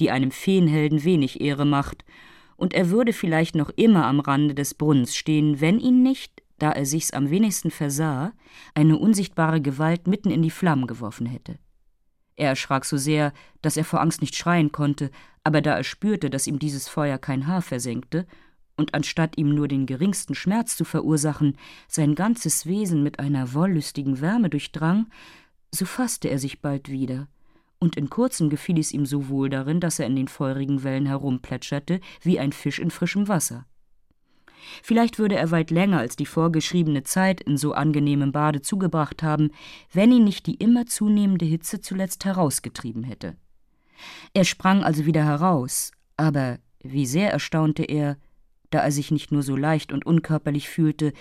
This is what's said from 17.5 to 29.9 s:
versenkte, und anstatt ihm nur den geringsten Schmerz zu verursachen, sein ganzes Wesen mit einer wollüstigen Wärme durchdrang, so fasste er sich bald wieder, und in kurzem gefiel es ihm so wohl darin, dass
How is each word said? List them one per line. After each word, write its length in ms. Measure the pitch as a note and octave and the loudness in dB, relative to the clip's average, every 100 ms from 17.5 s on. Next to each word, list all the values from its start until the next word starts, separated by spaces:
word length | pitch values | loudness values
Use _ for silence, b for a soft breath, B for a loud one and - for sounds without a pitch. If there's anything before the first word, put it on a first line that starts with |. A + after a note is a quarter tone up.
| F#3 | -2
versenkte, 680 | - B2+ B2 A#2 - D#3+ F#3 b b b _ - | -2 -6 -4 -6 -6 -6 -6 b b b _ -4
und 180 | D3+ | -2
anstatt 420 | - D3+ - D#3+ - | -2 -2 -2 -2 0
ihm 160 | D3 D3 | 0 2
nur 100 | C#3+ | 0
den 200 | C3+ C3 | -2 -2
geringsten 500 | C3 F#3+ F#3 - C#3 | 0 0 -2 -4 -6
Schmerz 400 | - A3 A#3 - | -2 0 -2 -4
zu 80 | |
verursachen, 720 | E3 D#3+ - D#3 D3+ C#3+ D3+ C#3 B B B | -4 -2 0 0 0 0 0 0 B B B
sein 260 | - D3 | -2 0
ganzes 500 | D3+ G3+ A#3 D#3+ - | 2 0 0 -2 -4
Wesen 380 | D#3 G3 G#3 D#3+ | -2 -2 0 2
mit 160 | C#3+ - | 0 -2
einer 360 | C#3 C#3+ B2+ | -2 -2 -2
wollüstigen 640 | C#3 F#3+ E3 C#3+ - C#3 C3 | 0 2 0 -2 -4 -4 -2
Wärme 300 | D#3 A#3 F#3+ | 0 0 0
durchdrang, 580 | D3 - - D#3+ G3 A3+ B B B B B _ | -2 -6 -4 0 0 -2 B B B B B _
so 100 | - | -6
fasste 440 | F#3 - B3 - - | -6 -2 -4 -4 -4
er 100 | C#3 | -2
sich 220 | C3+ - | -4 -6
bald 260 | D3 C#3 C#3 | -6 -6 -6
wieder, 360 | C3+ C3 C3 C#3+ _ _ _ _ _ | -6 -4 -6 -10 _ _ _ _ _
und 160 | E3+ - | 0 0
in 120 | C#3+ | -2
kurzem 420 | - B3 - D#3 | 0 -2 0 0
gefiel 280 | D3 - E3 | 0 -2 -2
es 140 | D#3 | 0
ihm 120 | - | -2
so 240 | C#3 C#3+ C3+ | -2 -4 -2
wohl 220 | C3+ C3+ | -2 -2
darin, 300 | C3+ C3+ E3+ | -2 -2 -2
dass 180 | E3+ | 0